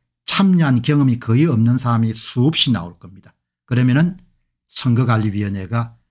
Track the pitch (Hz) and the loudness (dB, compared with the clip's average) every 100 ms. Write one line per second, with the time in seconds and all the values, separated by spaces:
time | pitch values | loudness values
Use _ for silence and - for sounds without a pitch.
0 | _ _ - - 196 180 151 123 120 147 | _ _ -4 0 2 4 2 2 0 2
1 | 135 120 113 117 165 117 113 123 123 117 | 2 0 0 2 2 2 2 2 0 0
2 | 113 110 - - 131 160 - 104 85 - | -2 -4 -6 -2 0 0 -2 -2 -6 -16
3 | 87 95 - _ _ _ _ 123 123 127 | -20 -20 -20 _ _ _ _ 0 2 2
4 | 175 - - _ _ _ _ - 127 117 | 0 -2 -16 _ _ _ _ -6 -2 0
5 | 123 113 107 101 104 98 92 117 117 - | 0 0 -2 -2 -4 -6 -6 -6 -6 -12
6 | _ | _